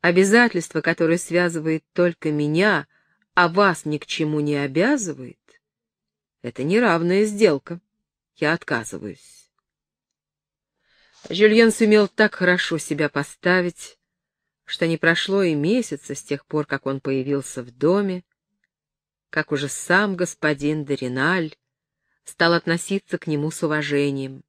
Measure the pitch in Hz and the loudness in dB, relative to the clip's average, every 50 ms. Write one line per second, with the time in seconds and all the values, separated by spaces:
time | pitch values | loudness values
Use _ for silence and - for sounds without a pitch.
0 | - 170 175 180 190 196 208 233 240 233 - 175 165 - - 160 147 165 165 - | 2 4 4 4 4 6 6 4 4 4 2 -2 -6 -4 -6 -4 -2 -2 0 0
1 | 170 160 165 175 - - 165 175 175 175 165 165 151 160 160 160 _ _ _ - | 2 2 2 0 -2 -2 0 0 0 2 -2 -2 -2 -2 -2 -4 _ _ _ 0
2 | 175 175 165 _ - 156 151 147 147 147 151 165 196 214 196 156 143 _ _ _ | 0 0 0 _ -4 -4 -2 0 -2 0 2 2 2 2 2 0 -2 _ _ _
3 | _ _ _ _ _ _ _ - 180 170 165 190 202 196 170 - - 156 151 143 | _ _ _ _ _ _ _ 2 2 2 4 4 2 2 2 0 -4 -6 -6 -6
4 | - - - - 160 151 151 151 147 147 147 143 143 139 131 160 185 247 294 277 | -6 -8 -6 -4 -4 -2 -2 -2 -2 -2 -2 -2 -2 -2 0 0 2 2 0 -2
5 | 208 180 143 135 127 123 - _ _ _ _ _ _ _ _ _ _ _ _ _ | -2 -8 -10 -12 -14 -18 -20 _ _ _ _ _ _ _ _ _ _ _ _ _
6 | _ _ _ _ _ _ _ _ _ 120 - - 127 151 185 226 247 220 170 165 | _ _ _ _ _ _ _ _ _ -12 -8 -6 -4 0 0 2 2 2 2 2
7 | 165 175 180 196 214 214 208 202 220 190 151 139 _ - 170 170 _ _ _ _ | 2 0 2 2 2 0 2 2 4 4 4 2 _ -10 -14 -14 _ _ _ _
8 | _ _ _ _ _ _ _ _ 151 151 160 165 - - 143 117 110 - - 82 | _ _ _ _ _ _ _ _ 0 0 0 -2 -2 -4 -4 -4 -4 -6 -12 -12
9 | - 104 85 _ _ - - _ _ _ _ _ _ _ _ _ _ _ _ _ | -12 -12 -14 _ _ -20 -20 _ _ _ _ _ _ _ _ _ _ _ _ _
10 | _ _ _ _ _ _ _ _ _ _ _ _ _ _ _ _ _ _ _ _ | _ _ _ _ _ _ _ _ _ _ _ _ _ _ _ _ _ _ _ _
11 | _ _ _ _ _ - 170 175 214 214 214 226 233 226 214 - 226 208 214 214 | _ _ _ _ _ -10 0 4 4 6 6 6 6 4 4 2 2 4 4 4
12 | 208 190 _ - 220 208 - - 185 180 180 180 - - 170 156 - - 156 147 | 4 2 _ 2 0 0 2 0 2 2 2 2 0 -4 -4 -6 -4 -6 -2 -2
13 | 156 156 _ 143 143 - - _ - 180 180 185 175 175 165 - - - - _ | -2 -2 _ -4 -6 -6 -10 _ 0 0 2 2 0 -2 -6 -10 -20 -20 -20 _
14 | _ _ _ _ _ _ _ _ _ _ _ _ _ - - - 175 165 165 156 | _ _ _ _ _ _ _ _ _ _ _ _ _ -14 -6 -2 0 0 0 2
15 | - 165 165 - - - 190 202 196 175 156 147 143 170 220 254 226 - 156 139 | 2 2 2 2 0 -2 0 0 2 2 0 0 0 2 0 0 0 -4 -8 -12
16 | - - 143 - - - 143 139 _ _ - 151 147 _ 143 135 _ 135 139 135 | -10 -12 -12 -12 -6 -6 -6 -6 _ _ -4 -4 -4 _ -6 -6 _ -6 -6 -4
17 | _ 139 135 135 127 139 143 139 135 - - 135 120 123 120 127 143 156 180 202 | _ -4 -4 -4 -2 -2 -4 -4 -6 -8 -12 -14 -14 -14 -8 _ 0 2 2 2
18 | 208 196 185 180 180 _ _ _ _ _ _ _ _ _ _ _ _ _ _ _ | 0 -2 -4 -6 -10 _ _ _ _ _ _ _ _ _ _ _ _ _ _ _
19 | _ _ _ _ _ _ - 156 151 _ 151 139 143 135 - - - - 175 185 | _ _ _ _ _ _ -4 -4 -2 _ -4 -4 -4 -6 -8 -10 -2 2 2 2
20 | 208 208 190 170 180 170 - _ - 151 151 139 143 147 151 156 147 135 143 131 | 4 2 -2 -4 -4 -6 -6 _ -2 -2 -2 0 -2 -2 -2 -2 -4 -4 -6 -4
21 | 131 123 123 131 135 160 185 185 165 156 - _ _ _ _ _ _ _ _ _ | -4 -6 -2 0 0 0 0 0 -2 -6 -8 _ _ _ _ _ _ _ _ _
22 | _ _ _ _ _ - - _ 170 170 170 170 - - 165 170 - - 196 196 | _ _ _ _ _ -20 -2 _ 2 4 4 2 2 0 -2 -2 -2 -4 -6 -6
23 | _ _ - 165 - - 151 143 147 156 156 - - 156 151 151 147 143 147 143 | _ _ -10 -8 -4 -4 -2 -2 -2 -4 -4 -4 -4 -2 -2 -2 -2 -2 0 0
24 | 143 143 139 139 135 131 135 135 - | 0 0 -2 -4 -6 -8 -12 -16 -20